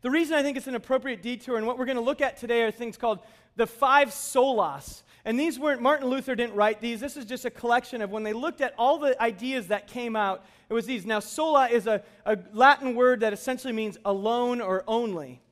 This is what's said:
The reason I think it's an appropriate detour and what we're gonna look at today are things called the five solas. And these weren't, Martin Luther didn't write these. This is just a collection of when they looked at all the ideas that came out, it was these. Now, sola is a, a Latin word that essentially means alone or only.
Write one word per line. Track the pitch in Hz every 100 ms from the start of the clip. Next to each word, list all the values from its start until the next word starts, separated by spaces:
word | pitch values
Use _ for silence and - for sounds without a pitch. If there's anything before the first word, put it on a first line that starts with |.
The | 254
reason | 294 330
I | 311
think | 285 269
it's | 269
an |
appropriate | 240 - 262 262 233
detour | 214 247 247 233
and |
what | 220 247
we're |
gonna | 254 254
look | 233 285
at | 269 -
today | 240 233
are | 226
things | 214 240 202
called | 240 208 - - _
the | - 226
five | - 269 277 285
solas. | - - 269 262 240 170 139 - - _ _
And | - 233
these | 320 254
weren't, | 294 269
Martin | 240 302 262
Luther | 262 262
didn't | 233 240 202
write | 208 214
these. | 226 233
This | 269 294
is |
just | 220 254
a | 247
collection | - 240 233 247 247
of | 208
when | 214
they | 214
looked | 220 294 240
at | 262 -
all | 240 311
the | 294 254
ideas | 233 190 247 262 180
that | 202 202
came | 247 240 220
out, | 202 190 - _ _
it |
was | 226 220
these. | 254 185
Now, | 214
sola | 202 - 320 294 254
is | 233 208
a, | 214 - - -
a | 214 175
Latin | 208 262 277 269 233
word | 247 254
that | 220
essentially | 202 - 254 262
means | 220 220 -
alone | 202 196 208 240 247 247
or | 185 185 185
only. | 226 240 180 139 127 _